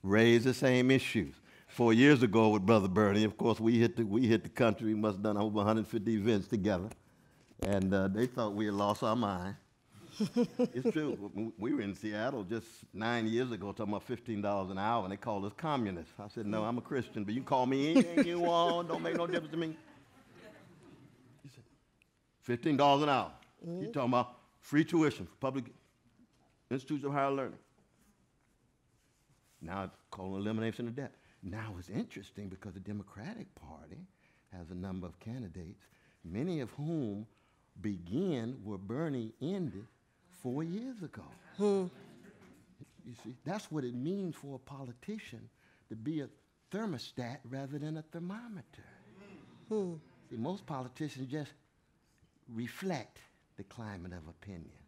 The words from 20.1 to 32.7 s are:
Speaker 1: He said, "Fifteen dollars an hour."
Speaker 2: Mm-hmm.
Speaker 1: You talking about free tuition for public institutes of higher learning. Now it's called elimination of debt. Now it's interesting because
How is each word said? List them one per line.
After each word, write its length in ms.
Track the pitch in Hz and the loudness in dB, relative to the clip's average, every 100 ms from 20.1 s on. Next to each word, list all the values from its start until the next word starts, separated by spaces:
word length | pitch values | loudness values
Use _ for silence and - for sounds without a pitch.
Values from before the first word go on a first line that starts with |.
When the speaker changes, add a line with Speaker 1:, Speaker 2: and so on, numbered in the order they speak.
| - - - 214 - - - - - - - - - | -20 -20 -20 -20 -20 -20 -20 -20 -20 -20 -20 -20 -20
Speaker 1:
He 80 | 139 | -20
said, 120 | 127 _ _ _ _ _ _ _ _ | -20 _ _ _ _ _ _ _ _
"Fifteen 380 | - 120 160 139 | -2 0 2 6
dollars 240 | 143 139 | 8 8
an 80 | 147 | 6
hour." 220 | 131 85 - - _ 170 | 2 0 -8 -20 _ -10
Speaker 2:
Mm-hmm. 140 | 175 | -8
Speaker 1:
You 60 | 202 | -6
talking 160 | 151 127 | -2 2
about 300 | 123 123 - _ _ | 2 2 -6 _ _
free 220 | - 147 | 0 2
tuition 420 | 156 170 151 - 87 | 4 4 4 2 -12
for 80 | _ | _
public 260 | 131 135 113 - _ _ _ _ _ _ _ _ _ | -4 -4 -8 -16 _ _ _ _ _ _ _ _ _
institutes 340 | 131 131 147 | -8 -4 -4
of 80 | 139 | -2
higher 180 | 143 139 | 0 0
learning. 280 | 139 120 - _ _ _ _ _ _ _ _ _ _ _ _ _ _ _ _ _ _ _ _ | 0 -4 -10 _ _ _ _ _ _ _ _ _ _ _ _ _ _ _ _ _ _ _ _
Now 240 | 82 98 | -10 -8
it's 120 | 92 - _ | -8 -12 _
called 260 | - 95 98 | -12 -8 -6
elimination 480 | 104 110 113 107 120 | -4 -2 -4 -4 -8
of 80 | 123 | -8
debt. 160 | 135 _ _ _ | -12 _ _ _
Now 320 | 95 107 110 90 | -12 -10 -10 -12
it's 100 | 90 | -8
interesting 580 | 113 123 - - - 101 | -8 -8 -12 -16 -14 -14
because 240 | 95 104 | -12 -14